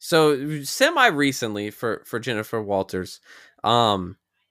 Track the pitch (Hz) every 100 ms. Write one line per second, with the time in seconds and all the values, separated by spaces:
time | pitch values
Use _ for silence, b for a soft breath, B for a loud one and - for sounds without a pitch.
0 | - 165 156 143 143 151 139 - 277 339
1 | 247 147 139 131 113 104 104 - 117 101
2 | - 120 110 110 107 113 101 101 95 92
3 | 90 - b b b b - 120 113 98
4 | 90 92 _ _ _